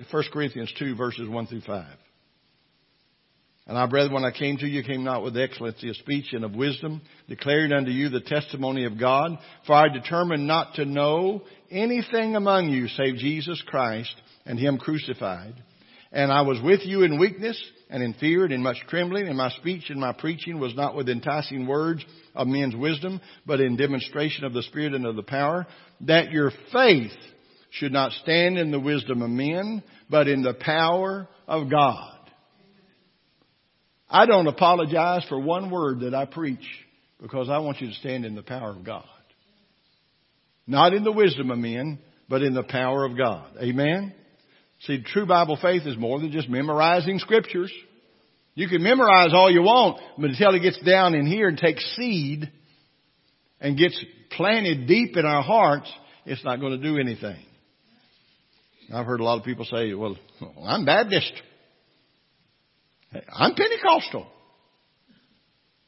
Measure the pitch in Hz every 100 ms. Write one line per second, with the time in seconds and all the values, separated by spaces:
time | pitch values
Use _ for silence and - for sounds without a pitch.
0 | 113 156 143 151 139 120 113 - 139 117
1 | 123 117 110 117 107 117 107 101 76 -
2 | _ _ _ _ _ _ _ _ _ _
3 | _ _ _ _ _ _ - 120 123 139
4 | 143 135 127 - 143 139 143 143 120 131
5 | 131 123 117 120 131 - 117 110 120 101
6 | - 143 - 117 110 110 143 123 156 156
7 | - _ - 98 139 151 151 143 127 127
8 | 143 123 - 147 - 135 131 135 120 110
9 | 127 135 165 160 - - - 147 151 131
10 | - 170 175 151 143 165 - - 139 143
11 | 147 165 190 208 - - - 185 233 247
12 | - 226 220 214 202 190 160 131 117 -
13 | 135 120 139 156 151 160 - 139 120 110
14 | 117 - _ _ - 117 139 131 - 156
15 | 135 120 101 90 107 123 - _ _ -
16 | _ 143 139 139 139 120 147 196 190 196
17 | 175 147 202 185 226 220 - _ - 127
18 | 120 107 151 175 180 127 127 120 - 170
19 | 175 202 185 131 127 - 165 180 - 139
20 | 127 - 160 170 170 160 127 120 143 139
21 | 127 120 147 151 - 135 127 147 165 160
22 | - - _ 131 127 139 135 113 156 147
23 | 185 190 - - 156 139 131 120 139 131
24 | - 151 151 143 135 120 - 147 151 135
25 | 120 107 95 135 143 180 175 - - -
26 | 139 165 156 156 139 - - 247 247 147
27 | 107 - - _ _ _ _ - 143 139
28 | 127 - 165 165 175 180 156 143 139 147
29 | 123 120 117 123 147 175 208 214 - -
30 | - 151 143 135 127 120 160 156 165 180
31 | 190 196 185 _ - 160 135 151 139 101
32 | - - _ _ _ _ _ _ 190 _
33 | _ _ _ _ _ _ _ _ _ _
34 | - 190 233 196 156 - 175 180 151 160
35 | 175 180 - 135 143 180 190 180 147 123
36 | 123 135 139 165 147 123 - - - _
37 | _ _ - 135 127 147 147 131 123 104
38 | 135 127 113 104 - 127 107 95 101 101
39 | - _ _ _ _ _ _ _ _ _
40 | _ _ _ _ _ _ 117 139 175 202
41 | 214 214 190 135 127 120 117 120 151 143
42 | _ _ - 135 139 127 - 131 127 139
43 | 135 120 123 113 - - 123 127 147 185
44 | 196 - _ _ _ _ _ _ - 135
45 | 110 202 185 175 156 147 180 180 147 113
46 | 117 139 156 156 120 127 151 151 165 180
47 | 160 190 - 220 - 180 185 - - _
48 | _ _ _ _ _ 156 170 175 190 269
49 | 220 185 170 180 190 170 190 254 190 -
50 | - - 147 127 202 185 175 - 175 190
51 | 180 151 147 214 196 143 170 151 - 220
52 | 247 180 139 151 151 - _ _ _ _
53 | _ _ _ _ _ _ 143 143 175 -
54 | - - - - 190 226 185 143 127 220
55 | 240 170 151 147 135 220 165 143 - -
56 | - - - 131 139 123 139 131 151 147
57 | 123 110 104 - - _ _ _ _ _
58 | _ _ _ _ _ _ _ _ - 113
59 | 117 120 117 117 120 120 113 117 113 98
60 | 107 92 _ - - 71 92 156 143 190
61 | 220 180 - - - _ _ _ _ _
62 | _ _ _ _ _ _ _ _ _ _
63 | _ - - - 170 - 440 453 381 320
64 | - 107 - _ _ _ _ _ _ _
65 | _ _ _ _ _ _ _ _